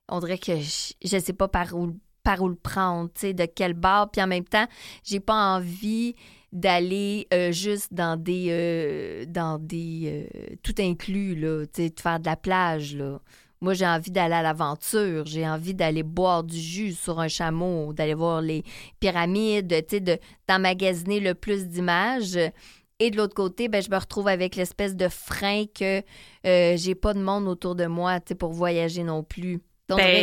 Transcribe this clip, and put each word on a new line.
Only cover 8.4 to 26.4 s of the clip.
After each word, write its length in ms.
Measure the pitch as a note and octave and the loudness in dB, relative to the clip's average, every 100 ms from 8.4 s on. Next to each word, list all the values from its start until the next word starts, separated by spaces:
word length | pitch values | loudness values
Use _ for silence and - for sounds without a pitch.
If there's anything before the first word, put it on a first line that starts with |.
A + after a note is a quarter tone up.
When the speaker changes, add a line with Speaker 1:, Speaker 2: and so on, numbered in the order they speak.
| F3+ | 0
Speaker 1:
euh, 760 | E3+ E3+ E3 D3+ - F#2 D#2+ C3+ | 0 0 0 -2 -4 -6 -8 -8
dans 320 | F3 E3 D3+ | -4 -4 -4
des, 680 | D#3 E3 E3 D#3+ D#3 D3 - | -6 -6 -6 -6 -4 -6 -8
euh, 220 | - - - | -12 -14 -8
tout 100 | - - | -4 0
inclus, 560 | F#3+ E3+ - G3 G3 E3 | 0 0 -4 -4 -2 -2
là, 280 | D#3 D#3 D3+ | -2 -2 -4
tu 160 | - | -4
sais, 60 | E3+ | -4
de 80 | D#3+ | -2
faire 200 | F3 E3 | -2 -2
de 60 | E3 | -2
la 100 | E3 | -2
plage, 600 | F#3 F#3 F3+ D#3 D3 C#3+ | 0 2 2 0 -4 -6
là. 240 | C#3 C#3 - - _ _ | -8 -8 -14 -20 _ _
Moi, 120 | F3+ F#3 | -2 2
j'ai 100 | F#3 | 2
envie 240 | E3 E3 | 2 0
d'aller 240 | F#3 E3 E3+ | 0 2 2
à 60 | |
l'aventure, 840 | D#3+ D#3 D3+ D#3 - G#3+ G#3 D#3+ D3+ | 2 0 -2 -4 -2 0 0 0 -4
j'ai 200 | D#3 D#3+ | -4 -2
envie 260 | D#3 E3 F#3+ | -2 -4 0
d'aller 260 | E3 D#3 | 2 2
boire 420 | D#3 E3+ F#3 E3+ E3 | -2 2 4 4 0
du 120 | E3 | -6
jus 360 | E3 F3+ G#3+ | -6 -4 -4
sur 260 | E3+ - E3 | -4 -4 -2
un 80 | D#3+ | -2
chameau, 640 | - E3 D#3+ F3+ E3+ D3+ | 0 0 0 0 -2 -4
d'aller 200 | D3+ D#3 D#3 | -2 0 2
voir 260 | E3+ D#3+ | 2 2
les 220 | D#3+ D#3 - - - - | 0 -2 -6 -14 -18 -2
pyramides, 840 | F#3+ F3 E3+ G3 A3 G#3 F#3 E3 D#3+ | 0 2 2 2 2 0 2 0 0
tu 100 | G3+ | -2
sais, 20 | |
de, 180 | F3+ E3+ - - - | 0 0 -4 -8 2
d'emmagasiner 720 | F#3+ F#3+ F#3 F#3+ F3 F3 G#3 | 4 4 2 2 0 0 0
le 160 | G3 F3+ | 0 -2
plus 320 | - G3+ F#3 | -2 -2 -2
d'images. 720 | E3+ F3+ F3 G#3 B3+ G3+ F3+ E3 - - - _ - | -2 2 2 2 0 -2 0 0 -2 -18 -20 _ 0
Et 120 | A#3 | 2
de 60 | G#3 | 2
l'autre 180 | G3+ G#3 | 0 0
côté, 320 | F#3+ F#3 A#3 | -2 -2 0
ben, 160 | G#3 | 0
je 60 | F#3+ | 0
me 60 | F#3+ | -2
retrouve 300 | - - G3+ | -2 0 2
avec 260 | F#3 F#3 F#3+ | 2 0 -2
l'espèce 400 | F3+ - G3+ F#3+ | -4 -2 -4 0
de 120 | F3+ | 0
frein 560 | - - - G3+ G#3 G#3 | -2 -8 -4 0 0 -2
que, 340 | - F#3+ G3 G3 - - - | -2 0 0 -4 -14 -20 -4